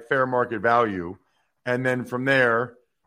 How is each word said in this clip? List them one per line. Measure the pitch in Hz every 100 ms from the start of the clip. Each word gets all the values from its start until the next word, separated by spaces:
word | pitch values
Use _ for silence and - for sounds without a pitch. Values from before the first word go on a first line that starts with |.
| -
fair | 139 131
market | 127 120 110
value | 113 120 113 95 85 98 _ _ _ _
and | 127 123 127
then | 127
from | 120 123
there, | 131 135 123 117 123 - _ _